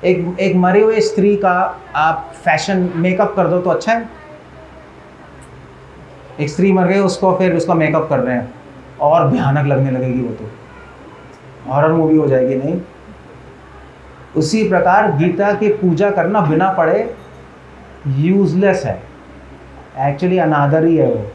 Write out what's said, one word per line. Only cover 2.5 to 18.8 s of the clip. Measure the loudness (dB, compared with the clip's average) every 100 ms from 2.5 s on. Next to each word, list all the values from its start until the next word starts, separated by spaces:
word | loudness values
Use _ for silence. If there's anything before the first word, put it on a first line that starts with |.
| 0 0 -2 -2 0
मेकअप | -2 0 -2 0
कर | 0
दो | 0
तो | 0
अच्छा | -2 -2
है। | -4 -4 -16 -20 -20 -20 -20 -20 -20 -20 -20 -20 -20 -20 -20 -20 -20 -20 -20 -20 -20 -20 -20 -20 -8
एक | -8
स्त्री | 0 2
मर | 2 2
गई, | 2
उसको | 0 0 0 2
फिर | 0 0
उसका | 0
मेकअप | 0 2 0 0
कर | -2
रहे | 0 -2
हैं | -6 -14 -20 -20 -20 -2
और | 2 4 2
भयानक | 0 0 0 0
लगने | 0 0
लगेगी | -2 -4 -4
वो | -6
तो, | -8 -14 -16 -20 -20 -20 -20 -20 -20 -20 -20 -20 -20 -4
हॉरर | 0 2
मूवी | 2 2 2
हो | 2
जाएगी। | 2 0 -2
नहीं, | -4 -6 -8 -20 -20 -20 -20 -20 -20 -20 -20 -20 -20 -20 -20 -20 -8 -4
उसी | -2 0 0
प्रकार | 0 2 2 2
गीता | 2 0 0 -2
की | 0 0
पूजा | 0 0 2 0
करना | 0 0 0
बिना | 0 0 0
पढ़े | 0 0 0 -2 -10 -18 -20 -20 -20 -20 -20 -20 -12 -6
यूजलेस | -2 0 2 0 0 0 0